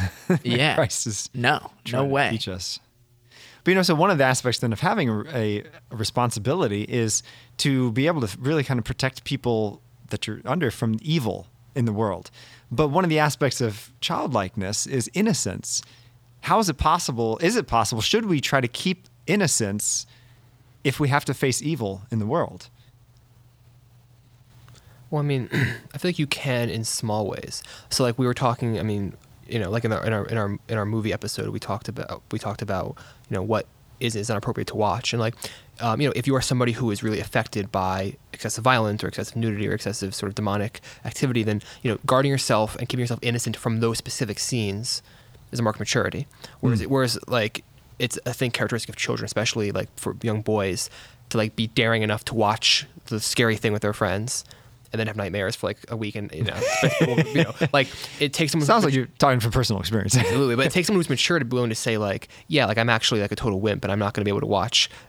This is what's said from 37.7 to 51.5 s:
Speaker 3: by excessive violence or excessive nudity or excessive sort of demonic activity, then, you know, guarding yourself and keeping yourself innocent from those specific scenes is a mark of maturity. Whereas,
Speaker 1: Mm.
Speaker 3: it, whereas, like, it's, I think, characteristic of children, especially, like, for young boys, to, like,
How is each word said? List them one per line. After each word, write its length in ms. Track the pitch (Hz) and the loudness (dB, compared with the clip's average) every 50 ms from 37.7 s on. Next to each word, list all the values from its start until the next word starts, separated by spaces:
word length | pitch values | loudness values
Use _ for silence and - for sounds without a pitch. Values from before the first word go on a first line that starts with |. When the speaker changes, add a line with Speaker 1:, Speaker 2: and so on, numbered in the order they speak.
Speaker 3:
by 440 | - 95 92 95 95 95 95 101 - - - - | 0 0 0 0 0 -2 -4 -4 -6 -10 -16 -18
excessive 320 | - - - 107 - - 110 | -12 -8 -6 -6 -4 0 2
violence 400 | 127 127 117 110 104 104 107 - | 4 4 4 4 2 0 -2 -4
or 40 | |
excessive 280 | 98 - - 104 - - | -6 -6 -6 -8 -6 -4
nudity 320 | 113 113 113 104 104 104 | -2 -2 0 0 0 0
or 60 | 98 98 | -2 -2
excessive 420 | 107 - 101 104 - 98 95 98 | -2 -4 -4 -4 -4 -4 -6 -6
sort 140 | - 104 98 | -4 -6 -4
of 60 | 101 | -4
demonic 440 | - 107 101 101 104 101 110 - - - - - - - | -2 -2 0 0 0 -2 -4 -6 -10 -16 -18 -16 -12 -10
activity, 400 | 110 - - 147 131 120 117 104 | -10 -4 -2 0 0 2 2 2
then, 180 | 110 104 101 - - - - | 0 0 -2 -4 -8 -10 -4
you 100 | - 123 | -2 -2
know, 80 | 104 - - | -2 -2 0
guarding 260 | 131 127 131 139 139 | 2 2 4 4 4
yourself 440 | 135 131 - - 120 107 - - - | 2 0 2 2 2 2 2 0 -2
and 100 | - 127 | -6 -6
keeping 140 | - - 123 | -4 -2 -2
yourself 180 | 120 117 117 113 | -2 -2 -2 -2
innocent 360 | - 120 117 120 - 123 110 | -2 -2 -2 -2 -2 -4 -4
from 240 | - - 120 113 113 | -4 -2 -2 0 2
those 160 | 117 117 113 | 2 0 0
specific 420 | - - 127 - - 135 104 101 - | -2 -6 -6 -4 -4 -4 -4 -4 -4
scenes 640 | - - 131 117 107 101 98 104 123 - - - - - - - - - - - - - | -4 -2 -2 -2 -2 -2 -2 -4 -4 -4 -6 -6 -8 -12 -20 -20 -20 -20 -20 -20 -16 -8
is 80 | - 123 | -4 -2
a 40 | 117 | 0
mark 120 | 107 104 | 0 0
of 60 | - | -2
maturity. 440 | 104 - - 123 95 - - 95 147 - - - - - - - | -2 -2 0 0 0 0 -2 -6 -8 -10 -12 -20 -20 -20 -8 -2
Whereas, 180 | - 127 117 101 | 0 2 2 2
Speaker 1:
Mm. 40 | - | 2
Speaker 3:
it, 60 | - | 2
whereas, 300 | 135 135 131 117 110 - - | 2 2 2 2 0 -4 -4
like, 380 | - 123 120 104 110 - - - - - - - - - - | -2 0 0 0 0 -2 -6 -14 -16 -20 -20 -20 -18 -8 -4
it's, 180 | 127 120 - - - | -4 -4 -4 -4 -6
I 60 | 127 | -6
think, 220 | 123 - 135 120 - | -4 -2 -2 -2 0
characteristic 360 | - 113 107 123 110 - - | -2 -2 -2 -2 -4 -4 -6
of 60 | 107 | -8
children, 300 | - - - 117 110 107 | -6 -4 -4 -2 -4 -4
especially, 480 | 110 - 107 107 - - 113 104 101 98 | -4 -2 -2 0 0 0 0 -2 -2 -2
like, 160 | 98 - - - - | -2 -4 -6 -8 -8
for 160 | - - 95 - - | -6 -6 -6 -4 -2
young 180 | 117 107 107 | -2 -2 0
boys, 480 | 110 107 107 104 98 98 87 - - - - - - - - - - - | 0 0 0 2 2 0 -2 -2 -6 -8 -10 -16 -20 -20 -20 -18 -10 -4
to, 80 | - | 0
like, 200 | 110 107 110 | 0 0 0